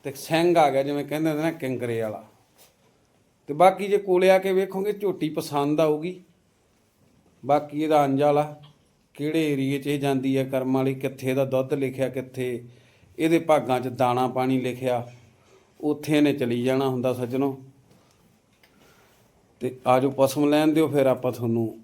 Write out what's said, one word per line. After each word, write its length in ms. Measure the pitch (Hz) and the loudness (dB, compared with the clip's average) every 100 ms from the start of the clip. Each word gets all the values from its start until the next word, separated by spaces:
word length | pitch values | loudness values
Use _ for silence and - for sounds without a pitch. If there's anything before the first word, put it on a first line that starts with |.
ਤੇ 100 | 139 | -12
ਸਿੰਘ 460 | 131 - 160 175 170 | -12 -2 2 4 6
ਆ 120 | 147 | 4
ਗਿਆ, 120 | 135 | 2
ਜਿਵੇਂ 220 | 139 147 | 0 -4
ਕਹਿੰਦੇ 260 | 143 151 160 | -4 -2 -2
ਹੁੰਦੇ 120 | 151 | 0
ਨਾ, 80 | 160 | -2
ਕਿੰਗਰੇ 520 | 160 131 123 120 113 | -4 -6 -4 -4 -4
ਵਾਲਾ। 220 | 110 101 - _ _ _ _ _ _ _ _ _ _ _ - | -4 -8 -16 _ _ _ _ _ _ _ _ _ _ _ -12
ਤੇ 80 | |
ਬਾਕੀ 320 | 147 185 190 202 | 6 6 6 -2
ਜੇ 120 | 202 | -2
ਕੋਲੇ 320 | 196 180 185 | 2 4 6
ਆ 80 | 190 | 4
ਕੇ 140 | 190 | 4
ਵੇਖੋਗੇ, 400 | 185 190 190 202 | 0 -2 -4 -4
ਝੋਟੀ 360 | 196 202 185 156 | -2 -4 -2 -4
ਪਸੰਦ 520 | 156 147 147 143 151 | -4 -4 -2 0 2
ਆਊਗੀ। 400 | 156 151 170 185 _ _ _ _ _ _ _ _ _ _ _ _ 127 | 0 0 -6 -12 _ _ _ _ _ _ _ _ _ _ _ _ 0
ਬਾਕੀ 360 | 143 143 147 | 0 0 -6
ਇਹਦਾ 220 | 156 151 | 2 2
ਅੰਜ 180 | 139 135 | 2 2
ਵਾਲਾ, 380 | 147 147 151 - - _ _ _ _ | 2 2 -2 -8 -20 _ _ _ _
ਕਿਹੜੇ 380 | - 147 160 156 | -8 -2 0 0
ਏਰੀਏ 260 | 139 135 139 | 0 -2 -2
'ਚ 80 | 139 | -2
ਇਹ 120 | 143 | -2
ਜਾਂਦੀ 380 | 139 135 135 135 | 0 0 0 -2
ਆ 80 | |
ਕਰਮ 300 | 131 135 131 | -2 -2 0
ਵਾਲੀ, 200 | 131 135 | 0 0
ਕਿੱਥੇ 360 | 135 135 135 131 | -2 -6 -4 -4
ਇਹਦਾ 140 | 131 | -2
ਦੁੱਧ 300 | 131 131 131 | 0 0 -2
ਲਿਖਿਆ, 340 | 143 131 127 127 | -2 -4 -2 -4
ਕਿੱਥੇ 560 | 131 127 131 127 120 - - _ _ _ - | -4 -10 -8 -6 -6 -12 -20 _ _ _ -4
ਇਹਦੇ 200 | 160 165 | 0 2
ਭਾਗਾਂ 420 | 165 151 117 127 | 2 2 2 -2
'ਚ 80 | 127 | -2
ਦਾਣਾ 400 | 127 123 123 127 | 0 0 2 0
ਪਾਣੀ 320 | 127 131 131 | -2 0 0
ਲਿਖਿਆ, 480 | 127 123 127 123 117 - - _ _ - _ _ | -2 -4 -2 -2 -4 -18 -20 _ _ -20 _ _
ਉੱਥੇ 360 | 151 147 147 151 | -4 -4 0 4
ਇਹਨੇ 160 | 143 | 4
ਚਲੀ 300 | 139 120 120 | 2 -2 0
ਜਾਣਾ 260 | 123 131 135 | 0 2 0
ਹੁੰਦਾ 260 | 127 127 | 0 -2
ਸੱਜਣੋ। 480 | 120 123 131 139 127 - _ _ _ _ _ _ _ _ _ _ _ _ _ _ _ _ _ _ _ | -2 -4 -2 -2 -4 -16 _ _ _ _ _ _ _ _ _ _ _ _ _ _ _ _ _ _ _
ਤੇ 160 | 131 127 123 | -8 -4 2
ਆ 140 | 127 | 2
ਜਾਓ, 100 | 135 | 2
ਪਸ਼ਮ 400 | 131 135 147 147 | 2 0 2 2
ਲੈਣ 180 | 151 156 | 4 2
ਦਿਓ, 200 | 151 156 | 2 2
ਫਿਰ 180 | 143 131 | 2 2
ਆਪਾਂ 260 | 127 127 | 2 -2
ਤੁਹਾਨੂੰ 460 | 113 117 117 113 - | -4 -2 -2 -2 -8